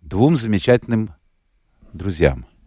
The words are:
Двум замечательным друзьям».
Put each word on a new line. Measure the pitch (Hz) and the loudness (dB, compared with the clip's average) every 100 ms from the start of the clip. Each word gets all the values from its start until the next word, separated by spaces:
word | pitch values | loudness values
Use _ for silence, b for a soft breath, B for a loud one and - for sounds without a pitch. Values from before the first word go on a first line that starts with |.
Двум | 76 92 135 160 | -6 0 2 2
замечательным | 113 101 - 123 - 113 107 - _ _ _ _ _ _ _ | 0 -2 2 2 2 -4 -4 -12 _ _ _ _ _ _ _
друзьям». | - 98 80 76 64 60 _ | -10 -8 0 0 0 -12 _